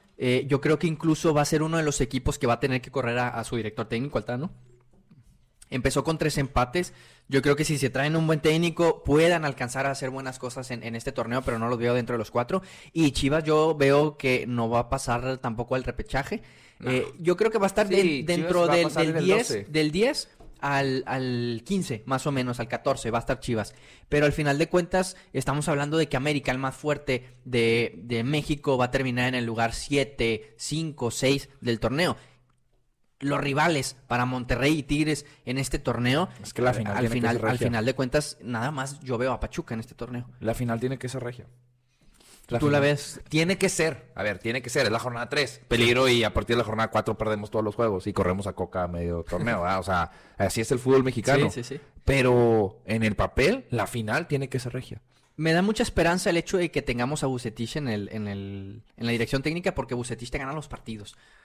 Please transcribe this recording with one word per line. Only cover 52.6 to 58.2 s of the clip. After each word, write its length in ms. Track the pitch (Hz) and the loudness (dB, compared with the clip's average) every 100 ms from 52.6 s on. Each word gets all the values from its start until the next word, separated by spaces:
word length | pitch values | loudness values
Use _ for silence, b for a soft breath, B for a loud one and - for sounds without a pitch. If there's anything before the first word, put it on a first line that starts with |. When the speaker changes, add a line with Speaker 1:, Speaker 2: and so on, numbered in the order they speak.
| 95 - | 2 -4
Speaker 2:
en 180 | - 113 | -4 0
el 140 | 110 101 | 0 0
papel, 480 | 95 - 143 262 - | 0 2 2 2 -2
la 160 | 117 98 | -4 -2
final 400 | 120 107 139 175 | -4 -2 -2 -2
tiene 220 | 139 135 | -4 -2
que 80 | 127 | -6
ser 160 | 123 | -6
regia. 260 | 127 - - - b b - | -10 -10 -16 -18 b b -4
Speaker 1:
Me 160 | 160 | 2
da 100 | 170 | 4
mucha 200 | 196 214 | 2 0
esperanza 480 | 226 - 165 180 208 | 0 2 2 2 2
el 60 | 170 | 0
hecho 220 | 165 190 | 0 0
de 120 | 170 | 0
que 120 | 143 | -2
tengamos 420 | 127 120 123 151 | -4 -2 -2 -2
a 20 | 139 | -2
Vucetich 500 | 127 117 107 113 156 | -2 -6 -6 -6 -4
en 120 | 139 | -4
el, 200 | 104 95 | -4 -6
en 160 | 110 | -6